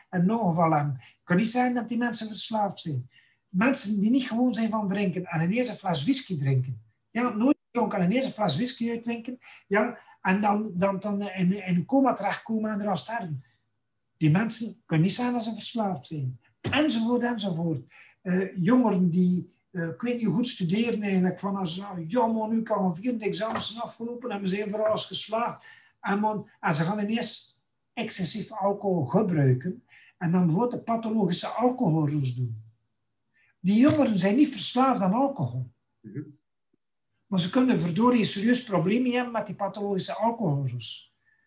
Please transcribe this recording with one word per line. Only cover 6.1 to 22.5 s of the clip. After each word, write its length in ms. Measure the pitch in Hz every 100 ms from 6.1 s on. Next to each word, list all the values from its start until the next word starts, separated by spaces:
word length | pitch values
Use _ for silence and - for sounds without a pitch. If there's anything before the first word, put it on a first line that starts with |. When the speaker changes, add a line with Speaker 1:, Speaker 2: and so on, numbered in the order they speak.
| 277 - 170
Speaker 1:
drinken. 440 | 135 131 131 123 - _ _
Ja, 180 | 220 247
nooit 280 | 208 247 302 _
gedronken 320 | 240 208 202
en 120 | 180
ineens 160 | 240 262
een 60 |
fles 240 | - 202 143
whisky 340 | 247 - 233
uitdrinken. 480 | 233 240 233 - 247 - - _
Ja, 320 | 196 247 - - -
en 200 | 185 190
dan, 300 | 208 208 214
dan, 260 | 175 196 190
dan 220 | 208 202
in, 300 | 202 190 180 202 185
in 100 | 180
een 80 |
coma 280 | 151 269 262
terechtkomen 600 | - 202 - - 220 214
en 80 | 208
eraan 160 | 208 175
sterven. 480 | - 226 185 135 - _ _ _ _ _ _ _
Die 140 | 156
mensen 440 | 170 226 - 220 - _
kunnen 200 | 160 180
niet 80 |
zijn 180 | 220 247
dat 120 | 247
ze 100 | 226
verslaafd 520 | 214 - 226 202 160 -
zijn. 340 | 156 131 127 _ _
Enzovoort, 640 | - 269 311 226 226 240
enzovoort. 580 | 240 233 196 160 170 143 - - - _
Eh, 420 | 185 185 190 190
jongeren 480 | 170 254 226 190 180
die, 420 | 170 180 180 - _ _
eh, 180 | 185 165
ik 120 | 165
weet 160 | 240 240
niet 100 | 220
hoe 80 |
goed 140 | 160 247
studeren 540 | - 175 202 240 220
eigenlijk. 360 | 208 190 180 -
Van 180 | 196 196
als 180 | 185
ze, 60 | 175
nou, 240 | 202 185 160
ja 180 | 240 226
man, 240 | 226 214